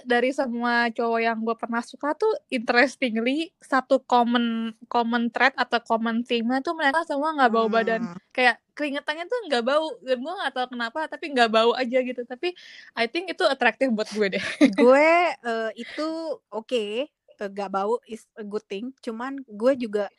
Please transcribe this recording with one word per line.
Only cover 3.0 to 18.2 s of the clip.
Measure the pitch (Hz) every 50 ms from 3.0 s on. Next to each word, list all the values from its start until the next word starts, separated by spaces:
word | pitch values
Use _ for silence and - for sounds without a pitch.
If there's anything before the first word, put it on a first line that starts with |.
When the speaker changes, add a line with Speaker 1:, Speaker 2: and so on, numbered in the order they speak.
| 269 240 214 226 226 254 277 311 330 359 _ _
Speaker 1:
satu | - - 277 254 254 - 269 254
common, | - - 254 247 240 240 240 240 233 233 226 226 226 226 226 _ 233
common | - - 240 233 233 240 233 233 233
thread | - - 240 269 -
atau | - 240 - 240 226
common | - - 226 220 226 233 226 233
theme-nya | 240 - 240 233 226 233 262 269
tuh | 262 339 330
mereka | 320 302 277 277 330
semua | 330 - 294 277 294 320
nggak | 311 285 262 233
bau | 214 226 220
Speaker 2:
Hmm. | 214
Speaker 1:
badan. | 220 226 220 226 226 220 233 175 175 190 - _
Kayak | - 254 254 240 226 - _ _
keringetannya | _ - 294 294 269 285 - - 302 320 349
tuh | 349 415 427 415
nggak | 311 254 240 226
bau, | 254 285 311 320 311 240 -
dan | 359 254 254 240
gue | 262 320 359
nggak | 403 339 269
tahu | - 254 254 254
kenapa, | 254 240 233 226 - 311 311
tapi | 294 302 285 359 294
nggak | 285 247 233 226
bau | 220 220 226 233
aja | - 254 262 226 262 254
gitu. | 254 247 247 247 240
Tapi | - 247 - 349 359 349 - - - - - - -
I | _ 233 233
think | 233 - 339 381 339
itu | 330 -
atraktif | 370 294 269 - 247 226 - - 262 262
buat | 220 202 214 -
gue | 202 214 208 190
deh. | 196 196 - - - -
<laughs> | 302 233 196 - 233
Speaker 2:
Gue, | 247 262 285 302 320 339 349 359 320
eh, | - - - 240 226 226 226 220 -
itu | 226 233 - - 294 311 320 320 330 330 311 247 - _ _
oke. | - 220 226 - 254 226 208 202 214 240 294 - _ _ _ _ -
Eh, | _ 208 196
nggak | 196 202 202 190
bau | 196 196 196 214 240 233 -
is | - 220 -